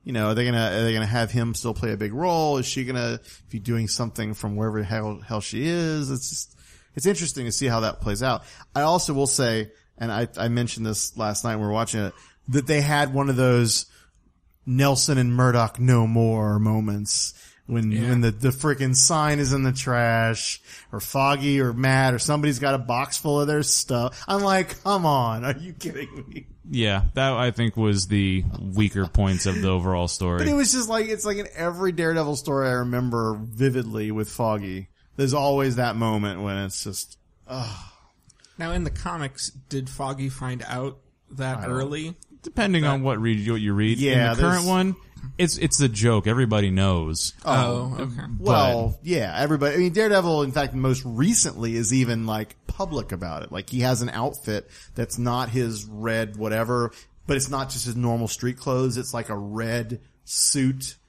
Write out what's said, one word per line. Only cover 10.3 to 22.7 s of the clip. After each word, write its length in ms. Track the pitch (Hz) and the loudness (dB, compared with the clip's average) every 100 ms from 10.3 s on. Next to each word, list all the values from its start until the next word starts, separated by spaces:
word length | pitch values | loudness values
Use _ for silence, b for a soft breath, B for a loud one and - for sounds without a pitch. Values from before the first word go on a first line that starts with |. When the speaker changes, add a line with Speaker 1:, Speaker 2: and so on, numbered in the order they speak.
| - | -2
Speaker 1:
I 120 | 117 | -2
mentioned 360 | 120 120 - 110 | 0 -2 -4 -4
this 300 | 107 - - | -4 -4 -4
last 280 | 107 104 | -4 -2
night 80 | 117 | -4
when 80 | 107 | -2
we 60 | 104 | -2
were 40 | |
watching 280 | 107 113 113 | 0 -2 -2
it, 140 | 101 - B B - | -4 -6 B B -2
that 180 | 131 131 | -2 2
they 140 | 151 | 2
had 340 | 143 147 147 | 2 2 2
one 160 | 135 139 | 0 0
of 60 | 127 | 4
those 500 | 127 120 117 - - b b _ _ _ _ _ - | 4 6 4 0 -4 b b _ _ _ _ _ -2
Nelson 520 | 127 139 135 - 135 | 2 4 4 2 2
and 160 | 123 | 4
Murdoch 460 | 120 127 120 113 - | 4 4 4 2 2
no 260 | 127 123 113 | 4 6 6
more 520 | 113 113 110 107 104 | 4 4 4 2 4
moments 760 | 107 110 107 104 104 - - - B B - | 4 2 0 -2 -2 -2 -4 -8 B B -4
when, 260 | 117 113 | -2 0
Speaker 2:
Yeah. 160 | 107 117 | 0 2
Speaker 1:
when 120 | 123 | 4
the, 100 | 117 | 2
the 180 | 107 131 | 2 0
frickin' 460 | 131 151 131 135 127 | 0 0 0 2 4
sign 420 | - 165 151 147 | 4 4 2 2
is 140 | 135 | 2
in 100 | 135 | 2
the 100 | 131 | 2
trash, 880 | 131 - 123 117 113 113 113 - - B B B | 0 0 2 4 4 2 0 -4 -8 B B B
or 80 | 107 | -10
Foggy 600 | - 135 139 143 143 139 | -6 0 2 2 2 2
or 120 | 127 | 2
Matt 420 | 117 135 131 131 | 2 2 4 4
or 40 | 123 | 2
somebody's 400 | - 151 151 127 | 0 2 2 0
got 160 | 139 | 0